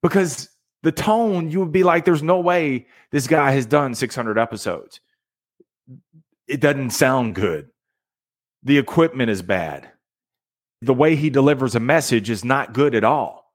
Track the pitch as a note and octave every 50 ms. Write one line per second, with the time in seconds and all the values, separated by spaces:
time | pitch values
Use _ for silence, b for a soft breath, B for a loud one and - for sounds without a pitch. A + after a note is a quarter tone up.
0 | - E3+ - G3 F#3+ E3 C3+ - - _ _ _ _ _ _ _ - E3 D#3 -
1 | - G#3+ G#3+ A3+ A#3 A3 G3 F3+ E3 D#3+ D3+ F#3+ F#3+ E3 D3+ F#3+ F3+ F3+ E3 E3+
2 | D#3 F#3 F3 D3+ D3 D#3+ F3+ F#3 F3 F3+ F3+ F3 D#3+ D3 C3 B2 b b b b
3 | b b - C#3+ C3 - D#3+ D#3 C#3+ C#3 C3+ C#3 B2+ A2 C#3+ D3 C#3+ C3+ A#2+ -
4 | C3+ A#2 - C3 A#2 A2+ G#2+ A2+ A2+ A2+ A#2 G2+ - G#2 F2 - - - - -
5 | _ _ _ _ _ _ _ _ _ _ _ _ _ _ _ _ _ _ B2+ -
6 | _ _ _ D#3+ _ _ _ _ _ - C#3+ C#3 C3+ C#3+ C#3+ C#3 C3+ A#2+ G#2 -
7 | D3+ C3 C3 C3+ B2 A2+ F#2+ G#2+ A2+ F#2+ E2 D2+ C#2+ _ _ _ _ _ _ _
8 | _ _ _ _ _ _ _ _ _ _ _ _ _ B2 C#3+ C#3+ C3 - - E3+
9 | E3 E3 - C3 B2+ A2+ G#2+ F#2 F2+ F2+ G2+ F2+ E2+ D#2 C#2+ C#2 - - _ _
10 | _ _ _ _ _ _ _ _ _ _ _ _ _ _ _ _ - B2 C3 B2
11 | D3 D#3 E3 C#3+ D3+ D#3 B2+ C#3 C3+ C#3+ D3 C3 C3 B2+ A2+ A#2 A2+ B2+ D3+ E3
12 | C#3 - B2+ A#2 G2 G#2+ A#2 G2 G2 A#2+ C3+ C#3 B2+ - A2 B2+ C#3+ D3 B2 A2+
13 | G#2 A2+ C#3+ D3 A2+ - - - _ _ _